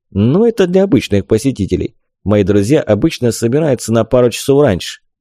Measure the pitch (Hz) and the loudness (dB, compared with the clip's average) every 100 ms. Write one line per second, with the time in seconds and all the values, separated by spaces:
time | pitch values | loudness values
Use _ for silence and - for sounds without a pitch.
0 | _ 98 110 165 233 226 180 185 196 143 | _ -2 0 2 0 0 0 0 2 0
1 | - 101 - 110 139 113 95 - - _ | 0 -2 0 -2 -2 -4 -2 -4 -4 _
2 | _ _ 95 104 98 101 101 147 - 104 | _ _ -2 0 2 0 2 0 0 0
3 | 160 - 120 110 117 139 160 127 - 113 | 0 -2 -4 -2 -2 -2 -2 -2 -2 -2
4 | 110 127 123 - - 135 147 87 - - | 0 2 2 0 0 2 2 0 -6 -16
5 | _ _ | _ _